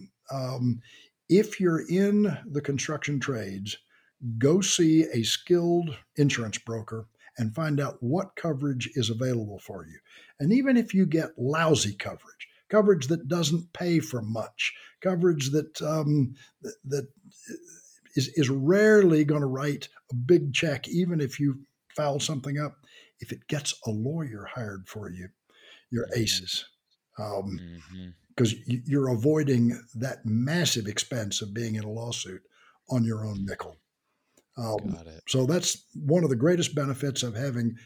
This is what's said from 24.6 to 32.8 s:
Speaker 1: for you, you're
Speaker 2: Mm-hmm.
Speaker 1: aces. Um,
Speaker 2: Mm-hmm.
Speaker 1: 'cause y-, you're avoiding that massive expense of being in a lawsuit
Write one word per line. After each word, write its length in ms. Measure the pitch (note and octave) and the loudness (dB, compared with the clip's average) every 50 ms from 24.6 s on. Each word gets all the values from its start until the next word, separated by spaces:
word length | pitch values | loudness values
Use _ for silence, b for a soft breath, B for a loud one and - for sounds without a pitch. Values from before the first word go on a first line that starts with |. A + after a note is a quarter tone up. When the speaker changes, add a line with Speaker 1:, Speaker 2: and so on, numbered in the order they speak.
| A#2 G#2 G2 F#2+ F#2+ - | -10 -10 -10 -12 -14 -14
Speaker 1:
for 220 | - G#2+ G2+ F2 | -14 -12 -12 -12
you, 180 | F2 F#2 F#2 F#2+ _ _ _ b b b b b b b b b | -12 -12 -14 -16 _ _ _ b b b b b b b b b
you're 180 | A#2+ A#2 - - | -6 -6 -4 -2
Speaker 2:
Mm-hmm. 40 | - | -2
Speaker 1:
aces. 500 | A#2+ A2 G2+ - - F#2 - - - - - _ _ _ _ _ _ _ _ - - | -2 0 0 -2 -2 -4 -6 -8 -8 -8 -12 _ _ _ _ _ _ _ _ -12 -10
Um, 420 | G#2+ G#2+ G2+ G2 G2 G2+ G2 - | -8 -6 -6 -6 -6 -6 -8 -10
Speaker 2:
Mm-hmm. 500 | F2+ E2+ E2+ E2+ D#2+ D#2+ F#2 F#2 F#2 F2+ E2+ _ _ _ - | -10 -14 -16 -18 -18 -18 -16 -16 -16 -16 -18 _ _ _ 0
Speaker 1:
'cause 180 | - A#2+ G#2+ A2+ - - - | 2 2 2 2 -2 -4 -4
y-, 140 | B2 A#2+ - | -4 -4 -2
you're 220 | C#3+ C#3 C#3+ C3 B2+ | 0 0 2 2 2
avoiding 720 | B2 G#2+ A2+ D3 D#3 D#3 D3 C#3 C3 A#2 A#2 A#2 A#2+ - - _ - | 0 2 4 4 4 4 2 4 4 6 4 4 2 0 -10 _ -10
that 300 | A2+ B2 C3+ - - - | -8 -8 -8 -8 -6 -4
massive 640 | A2 G#2+ A#2 B2 C#3+ E3 F3 D#3+ - - B2 G2 G#2 | 0 0 0 0 2 0 0 0 0 0 -2 -4 -6
expense 540 | G2+ - - - C3 A#2+ G#2+ G2+ - - | -6 -6 -6 -6 -6 -6 -6 -4 -6 -6
of 120 | A2+ G2+ G2+ | -6 -6 -8
being 220 | A#2 A#2 A2+ A2 | -6 -6 -4 -4
in 80 | G#2+ G#2+ | -6 -6
a 60 | G#2+ | -6
lawsuit 500 | A2 A2+ A#2 A#2+ A2+ - - - F#2 - _ b b b b b b b | -8 -8 -8 -8 -8 -8 -10 -12 -14 -16 _ b b b b b b b